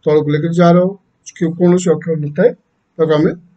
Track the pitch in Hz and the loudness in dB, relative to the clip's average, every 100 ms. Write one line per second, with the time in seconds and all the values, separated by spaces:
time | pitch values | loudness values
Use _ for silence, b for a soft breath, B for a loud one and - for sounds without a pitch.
0 | 156 151 147 151 170 170 170 175 185 202 | 0 0 0 -2 -2 2 4 4 2 -4
1 | _ _ - - 165 170 175 180 180 151 | _ _ -20 -6 -6 0 2 2 0 -2
2 | 170 160 147 147 202 - _ _ _ - | -4 -6 -6 0 -2 -2 _ _ _ -4
3 | 160 151 160 175 _ | 0 0 0 -4 _